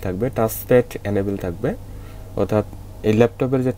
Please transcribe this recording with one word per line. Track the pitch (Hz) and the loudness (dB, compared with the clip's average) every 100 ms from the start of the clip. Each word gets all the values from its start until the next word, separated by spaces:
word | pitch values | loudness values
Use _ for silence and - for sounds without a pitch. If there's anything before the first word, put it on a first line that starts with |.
| 98 | 0
থাকবে, | 90 123 - | -2 -2 0
touchpad | 110 - - 123 120 - 101 | 0 -2 4 4 4 -2 -2
enable | 101 98 98 | 0 0 -2
থাকবে, | 92 85 117 220 - - - - - - | -4 -4 -4 -4 -8 -14 -14 -14 -8 -4
অর্থাৎ | 98 107 - - - - 107 | 0 2 0 -6 -14 -4 2
এই | 107 | 6
ল্যাপটপের | 120 - 131 131 | 4 4 0 2
যে | 127 | 0